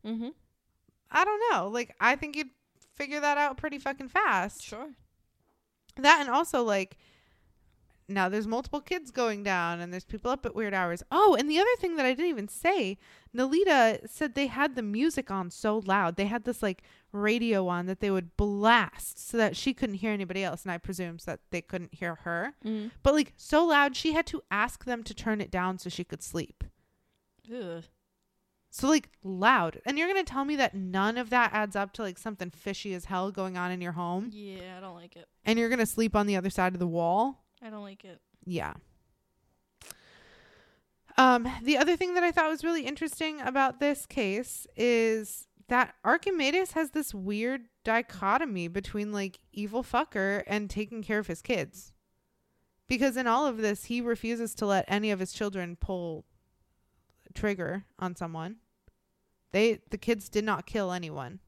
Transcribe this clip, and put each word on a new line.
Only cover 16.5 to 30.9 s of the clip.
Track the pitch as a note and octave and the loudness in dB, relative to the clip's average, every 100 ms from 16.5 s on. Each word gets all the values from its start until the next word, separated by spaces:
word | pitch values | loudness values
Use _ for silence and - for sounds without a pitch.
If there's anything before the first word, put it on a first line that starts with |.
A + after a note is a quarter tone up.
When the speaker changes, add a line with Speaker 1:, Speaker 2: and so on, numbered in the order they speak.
| A#3+ | -2
Speaker 2:
like, | G#3 F#3 - _ _ | -2 -4 -12 _ _
radio | G3+ G#3 A#3 A#3 G3+ F3+ | -2 2 2 2 2 2
on | F3 F3+ | -2 -4
that | F#3+ | -2
they | G#3 | 0
would | F#3+ E3+ - | 0 -2 -2
blast | G#3 G3+ G#3+ A#3 F#3 - - - - | -2 2 6 6 4 -4 -14 -12 -4
so | A#3 | 2
that | G#3+ E3 | 2 2
she | - | -4
couldn't | B3+ B3 G3 | -2 -4 -2
hear | A3 | -4
anybody | G#3 F#3 F#3 | -2 -4 -4
else. | F#3+ D#3+ | -4 -4
And | F#3+ | -6
I | E3+ | -8
presume | - F3+ F3 E3+ | -6 -6 -6 -8
so | - | -10
that | E3 _ | -10 _
they | F3 | -8
couldn't | - F#3 E3+ - | -6 -8 -8 -8
hear | F3 E3 | -8 -6
her. | - E3+ A3+ D4 | -6 -4 -6 -8
Speaker 1:
Mm. | A3 G#3+ G#3 - | -6 -6 -6 2
Speaker 2:
But, | C#4 D4+ | 4 4
like, | D4 - | 2 -6
so | - D4+ E4+ | 2 4 6
loud, | C#4+ C#4+ C4 | 6 4 2
she | D#4+ | 0
had | D#4 E4 | 0 0
to | D#4 - | -4 -4
ask | G3 A#3 - - | -2 -2 -4 -6
them | A#3+ | -6
to | A3+ - | -6 -6
turn | A3+ G#3+ | -2 -2
it | - | -2
down | F#3 F#3 F#3 | -2 -2 -4
so | F3+ | -8
she | E3+ | -8
could | F3 E3 | -10 -10
sleep. | - E3+ - - - _ _ _ _ _ _ _ - | -8 -6 -8 -8 -12 _ _ _ _ _ _ _ -14
Speaker 1:
Ugh. | A#3+ F#3 E3+ E3 _ _ _ _ _ _ _ _ | -10 -8 -10 -14 _ _ _ _ _ _ _ _
Speaker 2:
So, | - C4 | -2 4
like, | D#4 - _ | 4 2 _
loud. | F#3+ F#3 G#3 B3+ E3+ - | -8 2 4 6 2 -2
And | - C#4 | -4 -2
you're | E4+ | 0
gonna | G4 E4+ | 0 -2
tell | B3+ C#4 | -4 -2
me | D4 | 0
that | B3+ G3 | 0 0
none | F#3 | -4